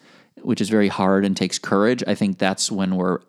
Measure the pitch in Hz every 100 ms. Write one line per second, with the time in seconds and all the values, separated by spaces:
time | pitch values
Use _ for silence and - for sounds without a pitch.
0 | _ - _ - - 117 104 110 101 -
1 | 95 98 98 92 95 - - 98 107 127
2 | - 101 104 90 95 95 - 101 95 92
3 | 92 87